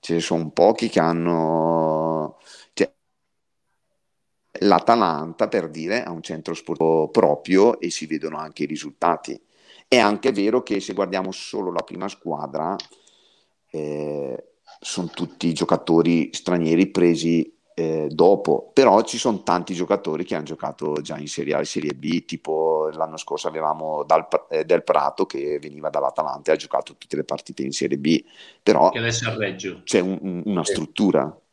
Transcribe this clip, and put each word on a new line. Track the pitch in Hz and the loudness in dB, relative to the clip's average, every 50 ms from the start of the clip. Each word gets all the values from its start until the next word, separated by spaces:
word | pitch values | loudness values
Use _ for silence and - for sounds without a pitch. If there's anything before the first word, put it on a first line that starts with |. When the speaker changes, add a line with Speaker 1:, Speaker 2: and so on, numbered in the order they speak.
Speaker 1:
Ce | - - 85 | -4 -2 -2
ne | 85 | -2
sono | 82 - 87 82 82 76 | 0 0 -2 -2 -2 -4
pochi | - - 85 101 113 - - 113 | 2 6 6 6 6 4 0 0
che | - - | 2 2
hanno, | 80 82 85 85 85 85 85 82 82 80 80 82 80 82 82 82 80 80 78 78 80 80 80 80 76 76 - _ _ - - - - _ _ | 2 2 0 0 0 0 0 0 0 0 0 0 2 2 2 0 0 0 0 0 0 -2 -2 -4 -4 -6 -10 _ _ -20 -20 -20 -20 _ _
cioè, | - 170 - _ _ _ _ _ _ _ _ _ _ _ _ _ _ _ _ _ _ _ _ _ _ _ _ _ _ _ _ _ _ _ _ _ - | -4 -4 -4 _ _ _ _ _ _ _ _ _ _ _ _ _ _ _ _ _ _ _ _ _ _ _ _ _ _ _ _ _ _ _ _ _ 0
l'Atalanta, | - 101 92 85 - - 117 117 107 87 80 73 76 82 82 _ 113 101 | 2 4 4 4 6 4 4 4 4 2 0 -2 -6 -8 -4 _ -4 0
per | - 107 82 80 | 0 -2 -2 -2
dire, | 76 80 80 85 104 120 - | -8 -8 -6 -4 -4 -4 -4
ha | 85 | -6
un | 87 82 | -10 -12
centro | 80 - 85 78 78 - 85 | -10 -10 -10 -10 -8 -8 -10
sportivo | - - - 82 76 82 80 80 80 78 76 | -10 -6 -8 -4 0 2 2 4 4 2 2
proprio | - - 104 76 73 - - - 90 95 101 117 113 - | 4 4 4 4 4 0 -2 2 4 6 6 6 4 2
e | - 90 | -4 -6
si | - - 80 | -6 -6 -8
vedono | 76 78 78 76 78 78 76 | -6 -8 -6 -6 -8 -10 -10
anche | 78 78 76 - 78 | -12 -12 -8 -8 -6
i | |
risultati. | 73 78 76 76 76 71 _ - 85 85 85 - - - - _ _ _ _ _ _ - - _ _ | -6 -6 -8 -10 -12 -8 _ 0 0 0 0 -4 -12 -14 -14 _ _ _ _ _ _ -20 -20 _ _
È | - 123 | 4 4
anche | 110 104 104 101 - 135 | 4 4 2 2 0 -2
vero | 120 101 98 104 110 127 120 | 0 2 0 2 2 0 0
che | - 107 98 | 0 -4 -4
se | 95 - 98 | -4 -6 -2
guardiamo | 92 98 92 92 95 92 95 | -2 -2 -2 -2 -4 -4 -4
solo | 95 - - - - 101 98 90 | -8 -10 -12 -10 -8 -6 -6 -4
la | 87 85 | -4 -4
prima | - - - 90 92 101 | -6 -6 -8 -8 -8 -10
squadra, | - _ _ 85 80 73 76 69 67 73 78 80 98 95 - - - _ _ _ _ _ _ _ _ _ _ _ _ _ _ _ | -10 _ _ -8 -6 -6 -6 -8 -6 -4 -4 -4 -4 -6 -8 -14 -18 _ _ _ _ _ _ _ _ _ _ _ _ _ _ _
eh, | _ 80 76 76 76 73 76 76 73 73 71 67 64 - - _ _ _ _ _ - - | _ -8 -6 -6 -6 -6 -6 -6 -6 -6 -6 -8 -8 -10 -12 _ _ _ _ _ -20 -16
sono | - - - - 90 82 | -12 -10 -6 -6 -6 -8
tutti | - - 87 82 - _ - 85 82 | -6 -8 -10 -10 -8 _ -2 -2 0
giocatori | 76 - - 87 80 - - 85 82 82 82 85 82 78 - - | 0 0 2 2 0 2 2 4 4 6 6 4 2 2 0 -4
stranieri | - - - 90 87 82 80 82 82 95 98 | -8 -4 -2 -2 0 2 2 4 4 2 2
presi, | - 95 87 87 85 78 80 85 85 82 80 - _ _ _ _ _ | 2 2 4 4 4 2 0 2 2 2 0 -2 _ _ _ _ _
eh, | - 82 80 80 80 78 73 | -6 -4 -2 -2 -2 -4 -4
dopo, | 76 78 82 90 101 98 - - 76 - - - _ | 2 6 6 6 6 6 4 2 0 0 0 0 _
però | - 135 120 95 104 110 | 6 6 8 8 6 4
ci | - - 117 | 2 -4 -4
sono | - 131 110 95 - | -2 -2 -2 -2 0
tanti | - 87 90 85 - 98 | 0 0 0 0 -4 -4
giocatori | 85 90 82 98 98 - - 78 76 87 | -4 0 0 0 -2 0 -4 -4 -4 -4
che | - - | -4 -6
hanno | 85 76 | -6 -6
giocato | 73 82 - - 71 73 - - 78 76 76 | -8 -10 -8 -8 -8 -8 -6 -6 -4 -4 -4
già | 73 76 78 78 | -6 -8 -10 -10
in | 73 73 | -10 -10
Serie | - - 71 71 76 | -8 -6 -4 -2 -2
A | 78 | -2
e | 73 | -2
Serie | 76 - - 78 73 73 | -2 -4 -6 -4 -4 -6
B, | 65 67 78 85 87 - | -6 -4 -2 -2 -4 -4
tipo | _ 80 76 _ - 78 78 80 80 80 78 78 78 | _ -10 -10 _ -4 -2 0 2 2 2 2 0 -2
l'anno | 76 78 80 80 80 78 | -2 -4 -6 -6 -6 -12
scorso | - - - 78 - 82 | -10 -8 -8 -6 -6 -6
avevamo | 78 80 80 78 78 78 80 78 78 76 73 | -6 -4 -2 -2 -2 -2 -4 -6 -4 -6 0
Dal | 76 78 82 80 - | 4 2 2 2 2
Pr-, | - - - _ | -2 -2 -2 _
eh, | 82 80 78 | -4 -4 0
Del | 80 85 82 - | 2 2 2 2
Prato | - - 76 69 69 71 - 98 | 2 2 2 2 0 0 -2 -4
che | - - 69 69 73 76 73 | -2 -2 -6 -4 -4 -4 -6
veniva | 71 78 73 73 76 76 | -8 -10 -16 -8 -8 -4
dall'Atalanta | 73 76 69 67 - - 80 73 67 71 73 - | -4 -2 -2 -2 -2 -2 -4 -4 -4 -6 0 0
e | 78 | 0
ha | 76 | 0
giocato | - - - - - - 69 _ | 0 -4 -4 -4 -4 -4 -12 _
tutte | - _ - | -14 _ -6
le | 73 73 | -6 -4
partite | - - 69 - - - - 67 | -6 -6 -10 -8 -14 -10 -8 -8
in | 67 | -6
Serie | 69 - - - 71 69 | -4 -4 -2 -2 -2 -2
B, | 69 76 82 - - _ - - - - - _ | 2 2 2 2 0 _ -20 -20 -20 -20 -20 _
però | _ - 104 71 69 92 | _ 4 6 6 6 6
Speaker 2:
Che | - 120 | 4 2
adesso | 113 117 113 - 117 113 | -2 -2 -2 -2 -4 -4
è | |
a | 107 110 | -4 -2
Reggio. | 107 98 92 92 - 95 90 87 - | -4 -4 -6 -6 -10 -10 -10 -10 -10
Speaker 1:
c'è | - - 107 | 0 2 2
un, | 90 92 95 87 | 2 2 -2 -4
un, | - 98 90 87 82 | -4 -6 -6 -6 -4
una | 107 101 87 80 | -4 -2 -2 -2
Speaker 3:
Sì. | - 98 | -2 -4
Speaker 1:
struttura. | - 80 - - - 107 98 82 78 67 78 78 - _ _ | -4 -6 -6 -2 0 2 4 4 2 0 0 -6 -14 _ _